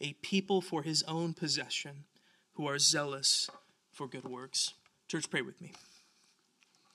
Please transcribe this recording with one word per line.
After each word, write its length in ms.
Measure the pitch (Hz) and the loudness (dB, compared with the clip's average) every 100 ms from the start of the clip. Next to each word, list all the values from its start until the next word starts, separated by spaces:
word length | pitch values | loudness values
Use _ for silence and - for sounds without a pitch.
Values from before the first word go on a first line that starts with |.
a 140 | 147 | -8
people 460 | 143 - 196 190 190 | -6 2 2 4 2
for 220 | 180 160 | 2 -2
his 200 | 151 151 | 0 0
own 300 | - 160 170 | 0 0 0
possession 720 | 160 156 139 127 - 143 143 143 _ _ _ _ | -2 -2 -2 -2 -4 -6 -12 -18 _ _ _ _
who 120 | - 147 | -4 -2
are 120 | 143 | 4
zealous 680 | 143 156 147 139 139 - - - _ _ _ | 4 4 0 0 2 2 0 -8 _ _ _
for 160 | - 139 | -10 -8
good 160 | 131 | -8
works. 500 | 131 123 135 - - - _ _ _ | -10 -10 -6 -2 -2 -4 _ _ _
Church, 240 | 165 - | -4 0
pray 120 | 147 | 0
with 180 | 123 - | -2 -6
me. 120 | 170 - - - _ _ _ _ _ _ _ _ _ | -18 -18 -20 -20 _ _ _ _ _ _ _ _ _